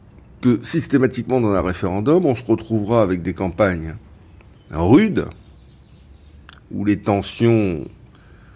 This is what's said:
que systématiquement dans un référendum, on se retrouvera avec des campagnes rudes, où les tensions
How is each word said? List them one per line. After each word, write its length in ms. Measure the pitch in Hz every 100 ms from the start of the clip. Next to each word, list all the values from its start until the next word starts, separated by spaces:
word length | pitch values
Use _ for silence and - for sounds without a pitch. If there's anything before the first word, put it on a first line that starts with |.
| - - - -
que 180 | 127 117
systématiquement 760 | - 170 - 139 127 117 113 127
dans 120 | 110
un 80 | 98
référendum, 640 | 87 87 98 95 110 170
on 100 | 170
se 80 | 120
retrouvera 580 | - 113 - 113 101 117
avec 180 | 101 92
des 140 | 87
campagnes 640 | 87 95 87 104 87 80 78 - - - - - - -
rudes, 560 | 73 87 135 220 127 85 85 - - - - - - - - - - - - -
où 140 | 98
les 140 | 101 101
tensions 880 | - 101 95 - 117 113 101 80 64 - - - - - -